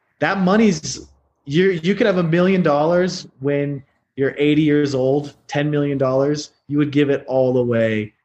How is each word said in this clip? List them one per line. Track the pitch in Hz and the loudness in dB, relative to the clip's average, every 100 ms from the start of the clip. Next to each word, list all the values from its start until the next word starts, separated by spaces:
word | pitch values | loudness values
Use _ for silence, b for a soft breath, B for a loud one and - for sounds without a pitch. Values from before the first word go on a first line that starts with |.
| _ _ | _ _
that | 151 196 | -4 0
money's, | 180 208 226 156 - - - _ _ _ | 2 4 2 0 -6 -14 -16 _ _ _
you, | - 147 190 | -4 0 0
you | 175 165 | 0 -2
could | 202 220 | 0 0
have | 180 | 2
a | |
million | 170 170 180 190 | 0 2 2 2
dollars | 165 143 156 175 180 180 - _ | 2 2 2 2 0 -4 -14 _
when | 135 143 143 139 - _ _ - | -4 -2 -2 -6 -12 _ _ -4
you're | 135 - | -4 0
eighty | 147 147 | 2 2
years | 151 147 147 | 2 2 0
old, | 131 131 143 143 - _ | 0 0 0 -2 -14 _
ten | 147 147 | -4 -2
million | 147 143 139 | -2 -2 -2
dollars, | 131 131 139 151 151 _ _ | 0 0 0 -2 -8 _ _
you | 147 | -2
would | 143 | 0
give | 139 143 | 2 2
it | 135 - | 0 -2
all | 131 127 127 | 0 2 2
away | 120 117 113 110 104 - | 0 0 0 -2 -6 -12